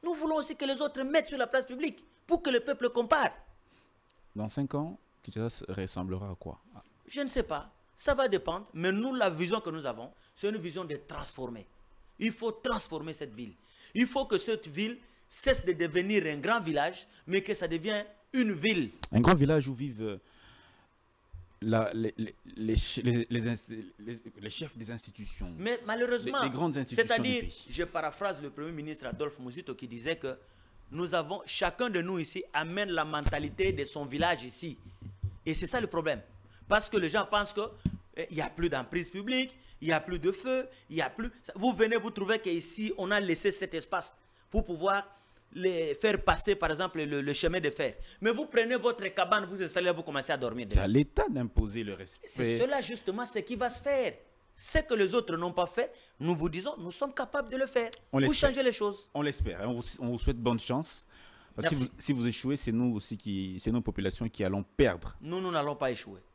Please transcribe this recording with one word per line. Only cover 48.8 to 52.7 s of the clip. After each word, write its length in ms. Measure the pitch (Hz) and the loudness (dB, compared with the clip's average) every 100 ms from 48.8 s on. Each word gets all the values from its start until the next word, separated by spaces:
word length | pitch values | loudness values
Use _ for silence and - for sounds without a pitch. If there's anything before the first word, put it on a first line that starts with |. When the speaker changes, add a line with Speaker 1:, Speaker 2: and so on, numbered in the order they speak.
| 226 233 190 | 0 0 -4
Speaker 1:
cabane, 360 | - 175 208 185 | 0 2 2 2
vous 160 | 190 | -4
installez, 300 | 175 185 180 | -2 2 2
vous 100 | 165 | 0
commencez 300 | 160 143 135 | -2 -4 0
à 60 | 143 | 0
dormir 280 | 123 113 110 | 0 -2 2
Speaker 2:
C'est 80 | 101 | 2
à 80 | 98 | 6
Speaker 1:
dedans. 60 | |
Speaker 2:
l'État 320 | 120 147 - 427 | 6 6 2 2
d'imposer 540 | 143 120 - 110 110 | 0 2 2 0 -2
le 100 | 104 | -6
respect. 340 | 92 95 - - | -8 -12 -16 -14
Speaker 1:
C'est 300 | - 120 117 | 0 2 4
cela, 240 | 254 | 4